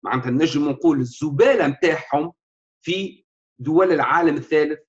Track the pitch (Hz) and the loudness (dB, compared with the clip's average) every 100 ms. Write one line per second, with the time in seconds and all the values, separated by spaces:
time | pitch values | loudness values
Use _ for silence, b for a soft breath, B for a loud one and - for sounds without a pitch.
0 | 92 127 123 127 156 147 147 131 165 143 | -4 -4 -2 -2 -2 -2 -2 0 0 0
1 | 123 - 151 139 240 240 143 139 170 160 | -2 -6 -6 2 2 2 0 0 -2 -2
2 | - 143 165 _ _ _ _ _ - 190 | -2 -4 -4 _ _ _ _ _ -8 -6
3 | 196 - _ _ _ _ 127 160 185 156 | -8 -14 _ _ _ _ 0 2 4 2
4 | 123 156 165 147 135 156 147 151 | 2 2 2 0 0 0 0 -4